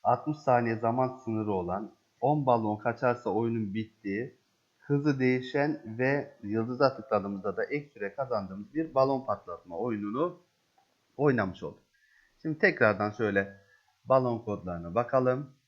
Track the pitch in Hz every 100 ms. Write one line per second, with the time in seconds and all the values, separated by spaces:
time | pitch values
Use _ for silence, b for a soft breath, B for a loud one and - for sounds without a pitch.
0 | - 123 151 151 - 123 117 113 117 123
1 | 127 127 117 110 107 95 87 95 107 _
2 | _ _ 131 151 127 120 107 107 120 117
3 | 127 117 110 101 117 113 104 104 110 _
4 | 101 98 139 _ _ _ _ _ - 143
5 | 147 135 127 127 127 143 147 - 110 110
6 | 131 143 - - 101 110 113 127 135 120
7 | - 104 101 98 101 95 - 147 147 110
8 | 101 - 131 113 95 95 101 147 160 135
9 | 135 135 - 104 - 85 90 85 120 110
10 | 104 120 175 175 _ _ _ _ _ _
11 | _ - 147 120 95 87 78 - _ b
12 | b b b _ 160 156 - - 110 98
13 | 104 107 107 98 98 b b b b _
14 | - 131 127 117 117 101 90 85 85 98
15 | 120 131 127 127 147 _